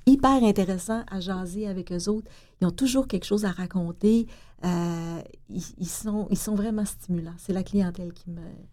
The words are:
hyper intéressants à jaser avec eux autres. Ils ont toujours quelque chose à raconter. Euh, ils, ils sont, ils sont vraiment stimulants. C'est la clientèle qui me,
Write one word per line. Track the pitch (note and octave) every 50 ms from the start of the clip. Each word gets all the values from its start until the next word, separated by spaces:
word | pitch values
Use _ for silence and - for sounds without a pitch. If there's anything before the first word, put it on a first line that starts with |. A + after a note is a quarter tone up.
| -
hyper | C4 C4+ C4+ C4 C4 C4+ C4 A#3
intéressants | G#3+ G3+ G#3 F#3+ F#3+ F#3+ F3+ - - A3 A#3 - -
à | G3 F#3+
jaser | F3 F#3+ F#3+ F#3 F#3 F3 F3+ G#3 G#3+
avec | G3+ F#3+ F#3 F3 -
eux | F3+ F3 F3 G#3
autres. | G#3+ A3 A3 - - - - _ _ _
Ils | F#3
ont | F3
toujours | F3 - C4+ B3+ B3 C4 C4+
quelque | C4 G#3+ F#3 -
chose | - G3+ G#3 G#3
à | F#3+
raconter. | F3 - F#3 F3 - F#3 E3+ E3+ E3+ - - G#3 A3+ A#3 A3+ - - - - - - - -
Euh, | F3+ F3 E3+ E3+ E3+ E3+ E3 E3 E3 E3+ - - - - - - -
ils, | - F3+ D#3+ - -
ils | - F3+ E3+
sont, | - - - G#3+ G#3 G#3+ G#3 -
ils | G3+ -
sont | - G#3+ G#3+
vraiment | G3+ G3+ A3+ G#3+ G#3+ G#3
stimulants. | G3+ - - - - F3+ E3+ E3 E3 F3
C'est | - - -
la | F3+ F#3
clientèle | F#3 - - G3+ F#3+ F3 F3 F#3 F3+ F3 E3+
qui | - - F3+
me, | E3+ E3+ E3 - - - F#3 -